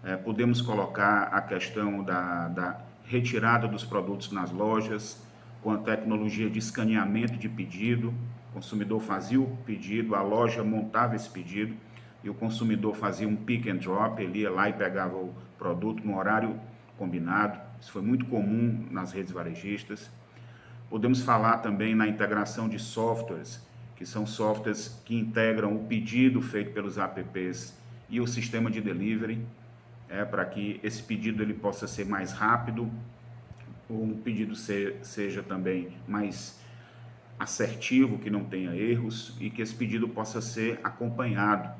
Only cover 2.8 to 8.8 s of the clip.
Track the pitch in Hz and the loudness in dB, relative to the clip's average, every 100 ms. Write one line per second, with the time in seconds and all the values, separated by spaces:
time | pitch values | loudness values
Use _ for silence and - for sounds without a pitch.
2.8 | - - - 123 120 117 113 117 113 104 | -12 -18 -2 0 2 4 6 6 4 -2
3.8 | - 104 92 98 - 101 85 90 107 110 | -2 -2 0 -4 -4 -4 -4 0 2 2
4.8 | 107 107 - - - - - - 110 104 | 2 -4 -6 -14 -18 -20 -20 -6 0 0
5.8 | 113 110 110 107 107 104 107 110 - - | 2 0 2 2 0 0 0 0 -2 0
6.8 | 110 110 98 107 117 120 110 - 87 90 | 4 4 4 4 2 -2 -4 -4 -6 -2
7.8 | 113 117 117 - - - - - - 107 | 2 2 0 -2 -6 -10 -12 -12 -6 -4